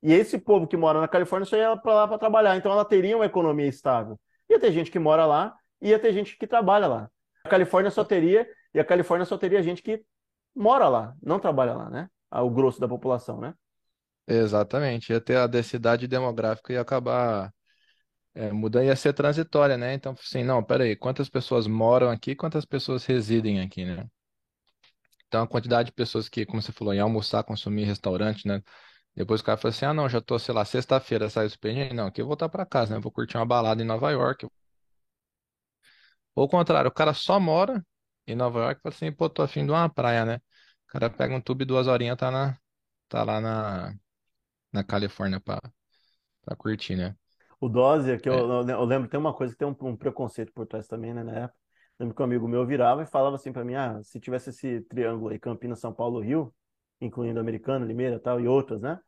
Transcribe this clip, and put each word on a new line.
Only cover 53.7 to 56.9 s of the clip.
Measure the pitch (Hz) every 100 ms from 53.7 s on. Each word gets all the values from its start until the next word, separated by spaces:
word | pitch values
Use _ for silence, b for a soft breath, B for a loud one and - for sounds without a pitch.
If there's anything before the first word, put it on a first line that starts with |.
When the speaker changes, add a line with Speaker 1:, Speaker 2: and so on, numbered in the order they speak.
| 131
Speaker 1:
"Ah, | 131 107
se | 110 120
tivesse | - 127 135
esse | 120 135 120
triângulo | 113 123 117 113 110
aí, | 110
Campinas, | 123 113 120 113
São | 117
Paulo, | 101 117 120
Rio, | 107 151 135 _ _ _ _